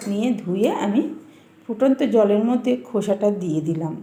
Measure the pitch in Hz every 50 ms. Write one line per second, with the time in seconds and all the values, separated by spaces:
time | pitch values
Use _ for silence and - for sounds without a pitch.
0 | - 202 202 208 226 254 226 208 165 175 180 190 220 311 415 - - 208 202 262
1 | 320 - - - - - - - - _ _ _ - - 220 214 254 269 269 -
2 | 294 220 208 226 208 208 208 208 226 240 247 247 - 254 247 247 - - - 202
3 | - 208 196 - 208 208 208 185 175 175 156 156 147 170 160 160 165 156 - -